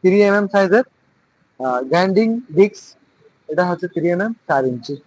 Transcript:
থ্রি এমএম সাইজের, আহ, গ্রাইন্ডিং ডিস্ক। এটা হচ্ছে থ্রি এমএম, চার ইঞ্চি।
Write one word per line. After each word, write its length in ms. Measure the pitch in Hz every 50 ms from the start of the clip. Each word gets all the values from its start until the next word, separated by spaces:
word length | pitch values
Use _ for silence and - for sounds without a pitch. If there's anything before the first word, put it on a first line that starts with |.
থ্রি 160 | - 185 185 202 208
এমএম 180 | 202 196 208 202 196 -
সাইজের, 320 | 202 196 180 185 226 262 _ _ _ _ _ _ _ _ _ _ _ _ _ _ _
আহ, 200 | 127 131 127 127 135 135
গ্রাইন্ডিং 360 | 156 175 185 190 190 196 226 226 226 233 254 - 156
ডিস্ক। 260 | 170 196 208 - - - - - _ _ _ _ _ _ _ _ _ _ -
এটা 120 | 151 160 180 180
হচ্ছে 180 | 175 170 180 180 _
থ্রি 140 | 170 156 170 175
এমএম, 160 | 175 202 226 226 _ _
চার 160 | - 156 135 131 131
ইঞ্চি। 240 | 123 120 117 - 147 135 _